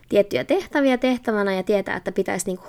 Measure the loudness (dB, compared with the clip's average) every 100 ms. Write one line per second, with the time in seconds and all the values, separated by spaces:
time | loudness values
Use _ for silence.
0 | 0 2 2 0 0 -2 0 0 2 2
1 | 0 0 -2 0 0 0 0 0 0 -6
2 | -6 -4 -2 -2 -4 -8